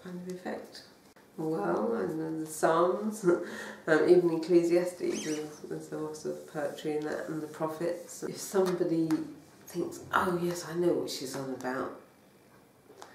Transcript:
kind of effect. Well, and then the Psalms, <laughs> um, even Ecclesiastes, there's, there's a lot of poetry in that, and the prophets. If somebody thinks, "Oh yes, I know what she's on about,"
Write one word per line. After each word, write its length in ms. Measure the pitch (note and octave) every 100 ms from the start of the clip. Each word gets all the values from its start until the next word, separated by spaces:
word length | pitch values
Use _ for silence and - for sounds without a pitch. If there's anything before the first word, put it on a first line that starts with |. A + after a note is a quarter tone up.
kind 160 | F#3 F3+
of 120 | F3+ F3+
effect. 460 | F#3 - - - - - - - - -
Well, 560 | D#3 D#3+ F#3+ F#3+ A3
and 260 | A3+ F3+ D#3
then 200 | D#3+ D#3+
the 60 | -
Psalms, 800 | - E3 E3 F3+ G3+ G#3+ -
<laughs> 640 | F3 F3 - - - - -
um, 220 | D#3 E3
even 280 | F3+ E3+ D#3+
Ecclesiastes, 640 | F3+ E3+ E3+ F3 F3 -
there's, 600 | - - D#3 D3+ D3+ - -
there's 240 | D#3 -
a 40 | D#3
lot 280 | D#3 D3+ -
of 260 | - -
poetry 460 | D#3 C#3+ - D#3 D3+
in 60 |
that, 240 | D3 - -
and 140 | D#3+
the 40 | D3+
prophets. 760 | - D#3 - E3+ - - -
If 140 | D3+ -
somebody 720 | - G3 F#3 F3 E3 E3 D#3+ D#3 - - - - -
thinks, 340 | F3 - - -
"Oh 260 | - F#3+ E3+
yes, 240 | F3 E3+ D#3
I 40 |
know 180 | F3 F3
what 180 | - -
she's 240 | - C3
on 160 | C3+ C3
about," 440 | B2+ B2+ C3 - - - _ _ _ _ - _ _ _ - -